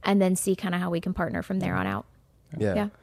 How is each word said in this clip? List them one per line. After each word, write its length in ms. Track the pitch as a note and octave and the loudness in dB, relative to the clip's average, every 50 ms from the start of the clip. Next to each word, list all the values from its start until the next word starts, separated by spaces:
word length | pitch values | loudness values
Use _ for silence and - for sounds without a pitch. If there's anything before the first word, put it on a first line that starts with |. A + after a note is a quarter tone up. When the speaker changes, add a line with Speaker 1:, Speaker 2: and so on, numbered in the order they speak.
| - | 0
Speaker 1:
And 180 | - G3+ G3+ F#3+ | 2 4 4 4
then 140 | F#3 F#3 | 4 2
see 180 | F3+ - - F#3+ | 2 0 0 0
kind 180 | - - F#3 F3 | 0 0 -2 -2
of 60 | F3 | -2
how 100 | F3+ F3+ | -2 -2
we 100 | E3+ E3+ | -2 -2
can 120 | - F#3 F#3 | -2 -4 -4
partner 280 | - F3+ E3 - E3+ E3 | -2 -2 -2 -2 -4 -4
from 160 | - G3 F#3+ | -4 -2 -2
there 160 | - - F2+ | 0 0 0
on 120 | F#2 F#2 G2 | 0 0 -2
out. 180 | G2 G2+ - - _ _ _ _ _ _ _ _ - | -2 -4 -6 -10 _ _ _ _ _ _ _ _ -4
Speaker 2:
Yeah. 180 | - - - F#3+ | -2 0 2 2
Speaker 1:
Yeah. 120 | G#3+ G#3 G#3 - - | 2 0 -2 -4 -10